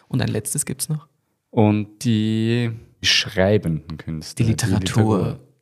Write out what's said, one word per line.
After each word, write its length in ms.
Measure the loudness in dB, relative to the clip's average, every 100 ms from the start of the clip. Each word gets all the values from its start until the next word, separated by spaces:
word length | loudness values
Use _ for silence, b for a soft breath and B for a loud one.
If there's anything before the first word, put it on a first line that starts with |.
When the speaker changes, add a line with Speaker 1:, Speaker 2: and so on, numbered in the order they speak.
| B
Speaker 1:
Und 140 | -2
ein 80 | -2
letztes 340 | -2 -4 -6 -6
gibt's 220 | -6 -6
noch. 200 | -8 -10 _ _ _ _
Speaker 2:
Und 560 | 2 4 4 -2 -6 0
die 680 | 0 2 0 0 0 -2 -6 -14 _
schreibenden 960 | 0 0 0 2 4 4 2 -4 -6 -12
Künste. 440 | -8 -10 -10 -2
Speaker 1:
Die 60 | 0
Literatur. 280 | 2 2 2
Speaker 2:
Die 60 | 2
Literatur. 540 | 2 2 2 0 -6 -14 _